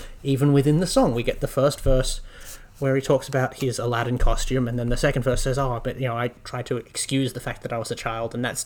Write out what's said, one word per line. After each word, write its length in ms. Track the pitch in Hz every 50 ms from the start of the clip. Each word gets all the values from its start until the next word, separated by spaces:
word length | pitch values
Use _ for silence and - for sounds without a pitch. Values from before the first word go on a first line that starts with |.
| - - - - -
even 300 | 139 135 120 139 147 143
within 260 | 139 131 147 151 165
the 80 | 185 175
song 260 | - 262 262 170 117
we 100 | 120 117
get 180 | 127 - -
the 60 | - -
first 340 | - 131 131 147 143 -
verse 400 | - 139 131 131 127 - - - - - - - - - - - - - - -
where 160 | 143 135 131
he 60 | 139
talks 260 | 131 - 151 131 - -
about 280 | 135 135 127 120 -
his 220 | - 139 131 113 -
Aladdin 380 | 117 120 120 113 120 120 123 117
costume, 480 | - 123 113 - - - 127 131 127 117
and 120 | 120 123
then 80 | 120 120
the 80 | 120 -
second 260 | - 143 - - 127
verse 180 | 135 120 -
says, 160 | - 135 127 139
"Oh, 220 | 139 127 120 113 -
but, 160 | 127 - -
you 80 | 135 123
know, 80 | 117 117
I 120 | 120 123 - - -
tried 200 | - - 123 120 -
to 100 | 127 117
excuse 560 | - - - - - - 139 135 135 123 -
the 80 | 123
fact 220 | - 127 117 - -
that 100 | 120 120
I 40 | 117
was 140 | 110 -
a 40 | 117
child," 380 | - - 117 113 113 117 113 -
and 120 | 120 123
that's 160 | 120 - - -